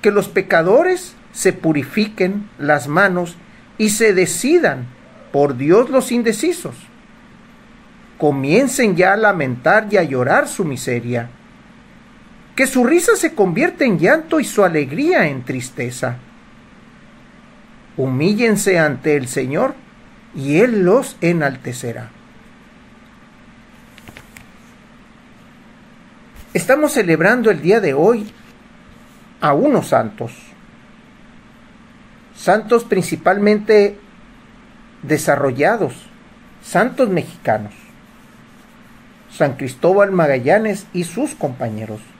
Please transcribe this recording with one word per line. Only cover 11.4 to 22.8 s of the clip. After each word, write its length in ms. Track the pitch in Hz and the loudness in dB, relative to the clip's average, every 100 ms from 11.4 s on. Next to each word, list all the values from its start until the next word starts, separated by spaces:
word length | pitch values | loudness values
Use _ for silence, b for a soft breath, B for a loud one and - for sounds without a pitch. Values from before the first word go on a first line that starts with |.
| - - - - - - - - - - - - | -20 -20 -20 -20 -20 -20 -20 -20 -20 -20 -14 -2
Que 100 | 269 | 0
su 160 | 254 | 2
risa 320 | 240 339 403 | 2 2 2
se 220 | 427 320 - | 0 -2 0
convierta 480 | 196 170 349 - | 0 2 -2 0
en 160 | 262 180 | 0 2
llanto 400 | 175 311 311 320 | 2 2 0 -2
y 40 | |
su 200 | 247 - | -2 0
alegría 640 | 190 160 135 156 302 349 170 | 2 2 -4 -2 0 2 0
en 160 | 135 | -4
tristeza. 720 | 123 131 123 - 123 123 127 123 - - - - - - - - - - - - - - - - - - | -8 -8 -8 -8 -10 -6 -8 -8 -14 -20 -20 -20 -20 -20 -20 -20 -20 -20 -20 -20 -20 -20 -20 -20 -18 -6
Humíllense 840 | 131 127 165 214 233 208 202 180 | -4 0 0 0 0 0 0 2
ante 360 | 151 127 160 147 | 0 -2 -2 -2
el 120 | 123 | -2
Señor 480 | 147 127 151 262 - - - - - - | -6 -4 -2 -4 -6 -20 -20 -20 -20 -18
y 240 | 170 139 151 | -10 -2 2
Él 260 | 247 220 | 2 2
los 320 | 180 233 262 - | 2 2 0 -4
enaltecerá. 880 | 170 175 143 131 - 120 120 117 117 - - - - - - - | -2 0 -2 -4 -12 -10 -10 -10 -14 -20 -20 -20 -20 -20 -20 -20